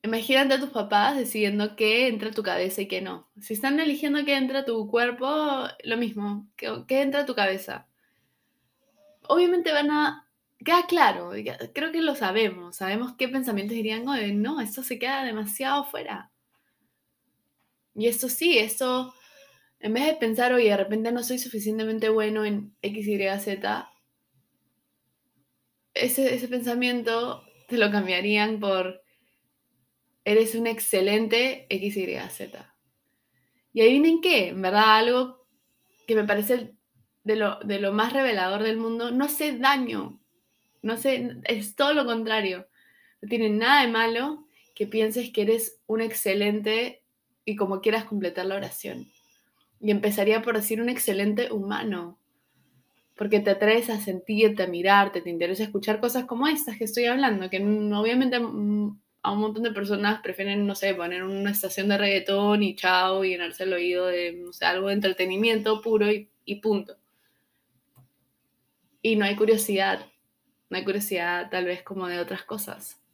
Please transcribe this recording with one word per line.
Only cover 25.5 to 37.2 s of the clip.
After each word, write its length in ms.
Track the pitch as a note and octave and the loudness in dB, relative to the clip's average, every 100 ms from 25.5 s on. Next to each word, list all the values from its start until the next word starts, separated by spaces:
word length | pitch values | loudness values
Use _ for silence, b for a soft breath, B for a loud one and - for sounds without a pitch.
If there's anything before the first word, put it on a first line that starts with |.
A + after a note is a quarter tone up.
| _ _ _ _ | _ _ _ _
ese, 400 | - B3 C4 C4 A#3+ | -2 0 2 0 0
ese 120 | B3 | -4
pensamiento 960 | B3 A#3+ A#3+ B3 B3 A3+ A3+ B3 - _ _ - | -4 -4 -2 0 -2 -2 -2 -4 -8 _ _ -4
te 100 | A#3+ | 2
lo 140 | G#3 | 2
cambiarían 680 | G#3 F#3 F3+ G3+ G#3 G#3+ A3 | 2 0 -2 2 2 0 0
por, 440 | G3+ F#3+ F#3 F#3 _ _ _ _ _ _ _ _ _ _ _ _ G#3 | 0 0 -2 -8 _ _ _ _ _ _ _ _ _ _ _ _ 4
"Eres 300 | G#3+ A3+ A3+ | 4 4 0
un 120 | A#3 | -2
excelente 1000 | A3+ - G3 G3 G#3+ A3 A#3 C4 C4 - | -2 0 2 4 2 2 2 2 -2 -6
X, 280 | G3 G3+ G3+ | -4 -2 -4
Y, 320 | F3+ - - | -4 -6 -8
Z". 440 | - - - - _ _ _ _ _ _ _ _ _ _ | -12 -14 -16 -20 _ _ _ _ _ _ _ _ _ _
Y 80 | A3 | 6
adivinen 400 | A3+ C#4 D#4+ E4 | 8 8 6 6
qué, 280 | F4+ C#4+ F3+ | 4 4 2
en 120 | F3+ | -2
verdad, 360 | F#3 G#3 A3 A3 | 2 6 8 8
algo 480 | A#3+ B3 B3+ - _ _ _ _ _ _ - | 6 2 0 -8 _ _ _ _ _ _ 0
que 80 | A3 | 0
me 80 | |
parece 520 | G#3 G3+ G#3 B3 A3 _ _ _ _ _ | 2 0 2 0 -2 _ _ _ _ _